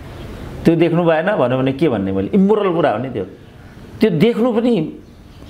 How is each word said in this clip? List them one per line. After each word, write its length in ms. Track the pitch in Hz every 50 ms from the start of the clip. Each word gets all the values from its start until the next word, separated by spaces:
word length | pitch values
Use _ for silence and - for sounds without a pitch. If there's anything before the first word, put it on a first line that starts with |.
| - - - - - - - - - - - - -
त्यो 100 | 165 170
देख्नु 280 | 160 175 160 160 170 180
भएन 320 | 165 160 156 170 190 214
भन्यो 220 | 185 131 123 131 131
भने 160 | 131 135 135
के 160 | 139 170 151
भन्ने 220 | 120 101 98 98
मैले? 180 | 95 98 98 98 -
इमोरल 400 | 202 190 196 220 214 202 190 165
कुरा 180 | 170 156 131
हो 60 | 107 107
नि 120 | 131 135
त्यो। 140 | 120 110 90 - - - - - - - - - - - - - - -
त्यो 100 | - 220
देख्नु 440 | 170 151 180 233 233 208 226 254 214
पनि 280 | 226 226 247 233 180 156 - - - - - - - - - - - - -